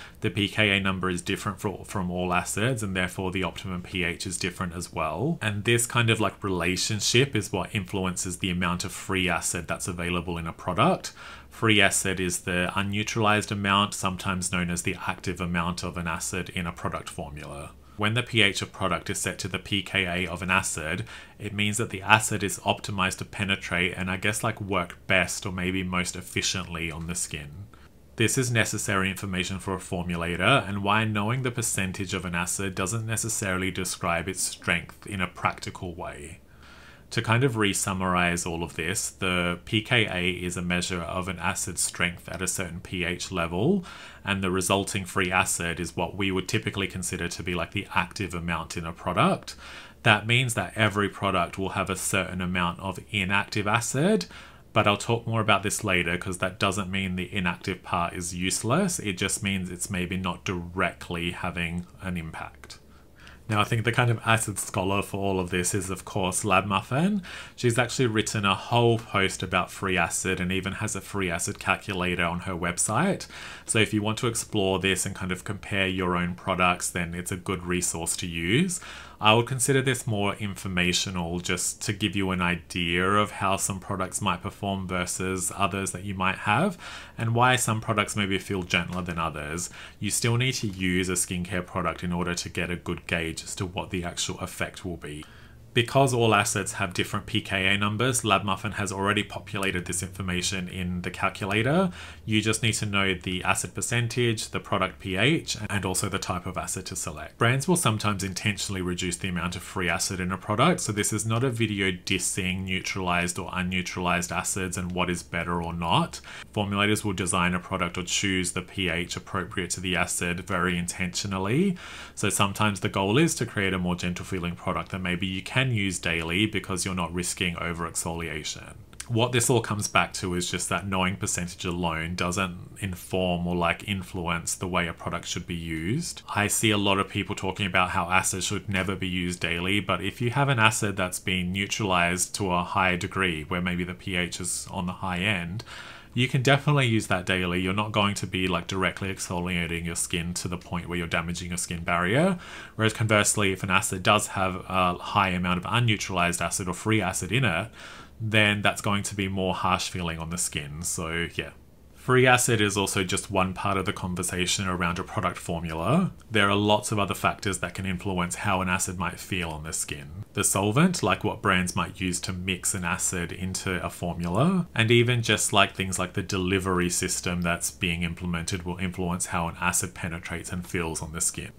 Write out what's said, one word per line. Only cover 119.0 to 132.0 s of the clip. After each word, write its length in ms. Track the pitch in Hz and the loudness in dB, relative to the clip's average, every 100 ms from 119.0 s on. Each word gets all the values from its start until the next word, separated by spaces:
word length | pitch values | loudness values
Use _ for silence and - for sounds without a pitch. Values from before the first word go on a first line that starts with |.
| 87 | -4
appropriate 540 | - - 98 87 - 87 | -8 -6 -6 -4 -4 -4
to 100 | - | -4
the 120 | 92 | -2
acid 520 | 87 87 - 87 87 90 | 0 0 0 -2 -2 -2
very 320 | 95 90 87 | 0 2 0
intentionally. 1000 | 87 - 90 - 101 95 98 135 202 180 - - - | -2 -2 -4 -2 -4 -2 0 2 2 0 -8 -14 -14
So 160 | - 104 | -2 0
sometimes 500 | - 101 98 107 95 | 4 2 4 2 2
the 80 | 104 | -2
goal 300 | 98 98 117 | 2 4 4
is 160 | 165 | 4
to 100 | - | 2
create 300 | 120 - 95 | -2 0 0
a 40 | 92 | 2
more 160 | 87 | 0
gentle 300 | 87 92 87 | 0 -2 -4
feeling 300 | 90 95 87 | -4 -4 -4
product 360 | 87 - 82 87 | -4 -4 -4 -4
that 100 | 98 | -6
maybe 240 | 90 87 95 | -2 -2 -2
you 160 | 95 | -4
can 240 | 95 127 131 | -2 0 2
use 320 | 113 98 87 | 2 0 0
daily 480 | 85 82 82 90 107 | -2 -2 0 2 2
because 380 | 95 - 92 | 0 -4 -4
you're 100 | 98 | -2
not 180 | 92 82 | -2 -2
risking 440 | 87 87 - 92 85 | -2 -4 -2 -2 -2
over 340 | 85 85 82 | -4 -4 -4
exfoliation. 840 | 82 87 85 82 78 76 - - - - - - | -4 -4 -4 -6 -6 -6 -8 -12 -18 -20 -16 -2
What 240 | 110 123 | 2 4
this 180 | 123 - | 4 4
all 100 | 120 | 4
comes 280 | 110 104 98 | 4 -2 2
back 240 | 98 85 | 4 4
to 240 | - 95 90 | 0 0 0
is 120 | 87 | 0
just 200 | 90 - | -2 -2
that 180 | 92 98 | -2 0
knowing 300 | 95 92 101 | 2 2 0
percentage 480 | 98 - 87 - | -2 -2 -4 -4
alone 500 | 92 87 85 80 | -4 0 0 0